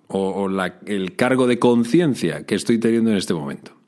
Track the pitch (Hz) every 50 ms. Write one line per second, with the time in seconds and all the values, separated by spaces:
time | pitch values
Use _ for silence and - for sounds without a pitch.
0 | _ - - 98 98 95 92 98 98 95 95 95 92 90 - - - - 104 98
1 | 95 90 - - 120 123 131 127 127 123 123 - - 123 120 120 117 117 - 170
2 | 180 151 113 - - 82 76 76 - - 107 95 - - 120 113 110 113 113 117
3 | 113 113 107 95 90 - 98 80 73 69 69 - - - - _ _